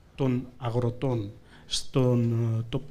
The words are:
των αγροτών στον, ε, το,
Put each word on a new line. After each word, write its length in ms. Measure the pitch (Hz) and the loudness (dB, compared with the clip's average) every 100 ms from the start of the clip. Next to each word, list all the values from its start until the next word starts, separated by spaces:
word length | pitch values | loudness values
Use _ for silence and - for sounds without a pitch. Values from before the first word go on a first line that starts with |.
| - - | -12 -2
των 320 | 135 123 127 - | 0 0 -2 -8
αγροτών 720 | 123 117 117 113 139 120 101 - - - - | -4 0 0 0 -2 -2 -4 -10 -20 -20 -6
στον, 640 | - - 139 127 123 117 | -6 0 2 4 4 2
ε, 320 | 117 117 113 113 | 2 0 0 -2
το, 120 | 143 - | -4 -6